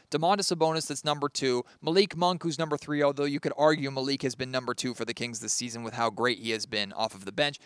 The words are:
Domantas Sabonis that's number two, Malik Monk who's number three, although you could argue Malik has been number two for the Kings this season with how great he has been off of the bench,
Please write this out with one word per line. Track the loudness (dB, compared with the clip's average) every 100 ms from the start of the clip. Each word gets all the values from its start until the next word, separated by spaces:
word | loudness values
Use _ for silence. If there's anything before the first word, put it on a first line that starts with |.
| _
Domantas | 0 2 2 0
Sabonis | 2 2 0 -4
that's | -4
number | -2 0 -2
two, | 0 2 2 -2 -6
Malik | 0 2 2 2
Monk | 2 2
who's | -2 -2
number | -2 -4
three, | -2 2
although | 2 2
you | 0 0
could | -2 4
argue | 6 6 2
Malik | -2 -2 0
has | -2
been | -2 -4
number | -2 -2
two | -2 -4
for | -2
the | -4
Kings | -4 -4 -4
this | -4
season | -4 -4 -6
with | -6
how | 0 0
great | 2 2 2
he | -2
has | -2 -2
been | -2 -2
off | -2 -4
of | -4
the | -8
bench, | -2 -2 -2